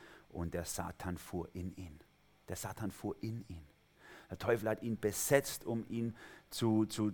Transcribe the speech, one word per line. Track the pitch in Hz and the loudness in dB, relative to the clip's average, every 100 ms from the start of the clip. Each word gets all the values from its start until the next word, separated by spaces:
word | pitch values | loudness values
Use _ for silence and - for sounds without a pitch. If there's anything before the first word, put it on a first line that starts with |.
| - - - | -20 -20 -14
Und | - 85 | -4 -2
der | 87 82 | -2 -4
Satan | - 87 - 90 87 | -4 -4 -4 -6 -6
fuhr | - 90 82 | -4 -6 -6
in | 92 90 - | -6 -8 -8
ihn. | 90 76 - _ _ _ - | -12 -14 -20 _ _ _ -10
Der | 92 | -8
Satan | 98 - 107 | -6 -4 -6
fuhr | - 101 - | -4 -6 -4
in | 110 113 - | -4 -6 -8
ihn. | 82 73 _ _ _ - - - | -12 -14 _ _ _ -20 -20 -12
Der | 90 | -4
Teufel | - 117 107 | 2 4 4
hat | 107 | 0
ihn | 117 110 | 0 2
besetzt, | 107 - - 139 139 - | 0 2 6 6 4 -6
um | - 113 - | -2 -2 -2
ihn | 113 117 110 - - - | -2 -2 -4 -14 -20 -10
zu, | - 117 110 107 | 2 6 6 6
zu, | - 107 | 4 0